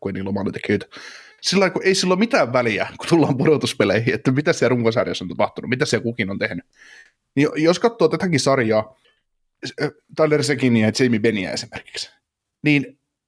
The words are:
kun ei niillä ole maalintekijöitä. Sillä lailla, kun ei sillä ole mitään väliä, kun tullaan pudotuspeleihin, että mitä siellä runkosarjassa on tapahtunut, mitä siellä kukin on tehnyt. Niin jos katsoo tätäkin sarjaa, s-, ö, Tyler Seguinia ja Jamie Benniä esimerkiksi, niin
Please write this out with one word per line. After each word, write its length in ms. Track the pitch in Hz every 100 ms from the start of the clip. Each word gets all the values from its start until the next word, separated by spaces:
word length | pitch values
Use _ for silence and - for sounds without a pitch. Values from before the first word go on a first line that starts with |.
kun 80 | 101
ei 20 |
niillä 160 | 95 98
ole 60 |
maalintekijöitä. 520 | 101 98 - - 101 - - - - - _
Sillä 200 | - 185
lailla, 120 | 185
kun 100 | 185
ei 100 | 190
sillä 180 | 190 185
ole 60 | 185
mitään 340 | 226 240 131
väliä, 340 | 127 120 98 95 -
kun 100 | -
tullaan 280 | 165 135 127
pudotuspeleihin, 760 | 156 143 117 - - 104 117
että 160 | 101 -
mitä 200 | 131 143
siellä 160 | 123 120
runkosarjassa 500 | 123 113 113 95 -
on 40 | -
tapahtunut, 400 | - 104 - -
mitä 160 | 127 147
siellä 160 | 123
kukin 280 | 120 123 98
on 80 | 98
tehnyt. 260 | 110 - - _ - - - _ _ -
Niin 120 | 143 147
jos 220 | 160 180
katsoo 300 | 233 226 165
tätäkin 320 | 165 190 143
sarjaa, 560 | 143 135 110 107 107 _ _ _ _ _ _ _ 131
s-, 80 | -
ö, 80 | 143 - _ -
Tyler 280 | 156 147
Seguinia 420 | 131 139 131 117 110
ja 60 | 110
Jamie 160 | 127 113
Benniä 300 | 113 107 87
esimerkiksi, 600 | - - - - - - _ _ _ _ _
niin 360 | 151 143 131 - _ _